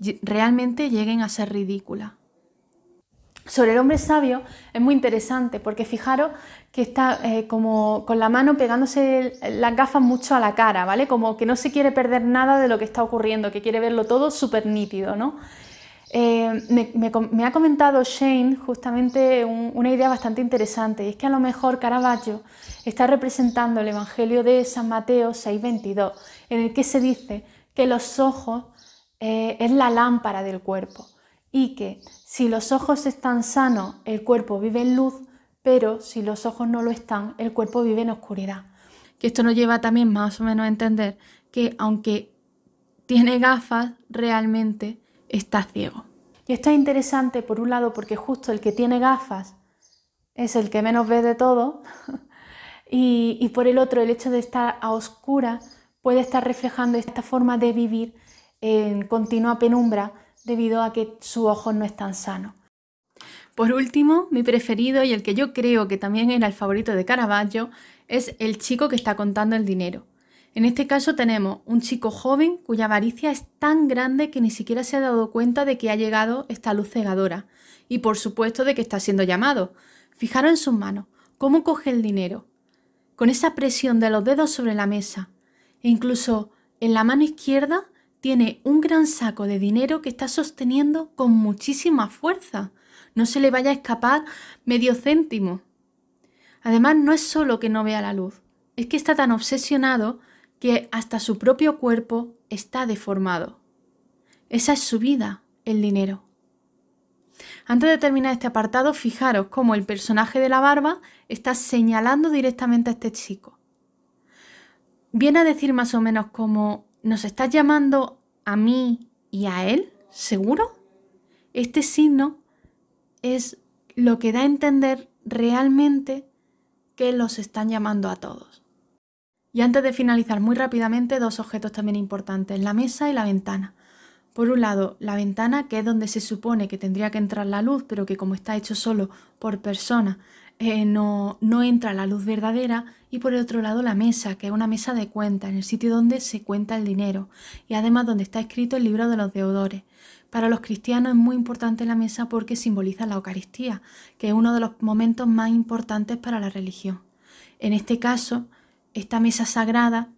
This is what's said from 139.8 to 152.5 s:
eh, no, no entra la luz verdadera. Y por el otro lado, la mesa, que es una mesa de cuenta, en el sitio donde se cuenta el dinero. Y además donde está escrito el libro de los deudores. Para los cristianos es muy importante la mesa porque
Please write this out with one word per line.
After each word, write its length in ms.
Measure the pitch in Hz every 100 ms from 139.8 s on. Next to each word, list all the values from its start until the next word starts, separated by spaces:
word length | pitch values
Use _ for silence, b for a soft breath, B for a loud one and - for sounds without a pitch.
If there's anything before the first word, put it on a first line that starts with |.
| - 240 202 190 b b b -
eh, 240 | 226 220
no, 540 | 208 214 208 202 202 -
no 240 | 220 233
entra 300 | 247 240 226
la 120 | 190 190
luz 200 | 208 196
verdadera. 580 | 214 220 233 247 233 240 B B
Y 100 | 254
por 140 | 262
el 60 | 247
otro 220 | 240 233
lado, 200 | 214 226
la 140 | 247 202
mesa, 400 | 226 233 208 196
que 120 | 202
es 40 |
una 160 | 214 220
mesa 260 | 220 247
de 140 | 240 208
cuenta, 400 | 214 208 196 196
en 80 | 196
el 80 |
sitio 260 | 190 233 233
donde 300 | 233 233 254
se 240 | - 214
cuenta 320 | - 202 208 220
el 80 |
dinero. 460 | 208 196 202 196 196 B B B -
Y 60 | 214
además 300 | 226 233 240
donde 180 | 208
está 180 | 196 226
escrito 340 | 226 - 240 262
el 80 |
libro 240 | 233 214 233
de 80 | 226
los 160 | 196
deudores. 520 | 196 190 196 196 196 b b b b _
Para 200 | 233 226
los 100 | 226
cristianos 520 | - 214 - 247 254
es 40 | 233
muy 220 | 233 254
importante 480 | 240 233 233 226 233
la 100 | 226
mesa 320 | 220 233 233
porque 300 | 233 214